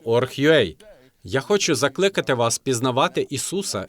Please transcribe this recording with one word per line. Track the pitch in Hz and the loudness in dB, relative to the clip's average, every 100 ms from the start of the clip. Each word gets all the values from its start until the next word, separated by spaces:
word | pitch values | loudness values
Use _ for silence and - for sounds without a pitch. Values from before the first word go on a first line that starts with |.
org | 113 117 123 - | -2 0 0 0
U | 147 | 4
A. | 156 92 - - - - _ | 4 2 -4 -20 -20 -20 _
Я | 95 131 | -4 -4
хочу | 131 202 - 131 | 0 0 2 0
закликати | 139 135 196 180 - | 0 0 0 0 -2
вас | 123 117 - | 0 0 0
пізнавати | 139 120 131 123 175 170 - | -2 -2 0 0 0 0 -4
Ісуса | 131 - 185 196 101 | -6 -6 -6 -4 -6